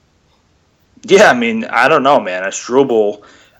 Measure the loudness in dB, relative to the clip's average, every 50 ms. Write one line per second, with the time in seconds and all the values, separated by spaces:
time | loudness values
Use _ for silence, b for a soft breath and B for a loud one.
0 | _ _ _ _ _ _ _ _ _ _ _ _ _ _ _ _ _ _ _ _
1 | -2 0 4 4 4 4 4 2 -2 -2 -4 -4 -6 -4 -2 0 0 2 2 2
2 | 2 2 2 0 0 -2 -6 -6 -8 -8 -8 -10 -10 -2 0 0 0 2 0 0
3 | 0 -2 -4 -8 b b b b b b b b